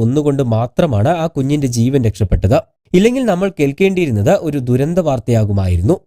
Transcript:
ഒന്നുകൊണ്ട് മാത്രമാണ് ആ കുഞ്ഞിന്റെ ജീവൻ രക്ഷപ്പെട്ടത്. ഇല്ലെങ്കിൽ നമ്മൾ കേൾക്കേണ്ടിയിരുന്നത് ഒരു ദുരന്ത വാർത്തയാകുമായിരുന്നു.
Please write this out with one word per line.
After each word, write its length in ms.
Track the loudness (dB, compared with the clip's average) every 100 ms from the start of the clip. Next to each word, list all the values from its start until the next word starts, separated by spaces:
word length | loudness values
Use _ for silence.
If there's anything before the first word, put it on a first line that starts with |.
| 0
ഒന്നുകൊണ്ട് 380 | 0 0 0 0 0
മാത്രമാണ് 560 | -2 0 0 2 0 0 -2
ആ 40 | -4
കുഞ്ഞിന്റെ 300 | -2 0 -2
ജീവൻ 340 | 0 0 2 0
രക്ഷപ്പെട്ടത്. 500 | -2 0 0 2 0 -2 _ _
ഇല്ലെങ്കിൽ 300 | 2 2 2 0
നമ്മൾ 240 | 0 -2 -2
കേൾക്കേണ്ടിയിരുന്നത് 720 | -2 0 0 0 -2 0 2 0 -2
ഒരു 120 | -6
ദുരന്ത 400 | -2 0 0 0 -2
വാർത്തയാകുമായിരുന്നു. 880 | -2 0 0 2 0 0 0 0 -2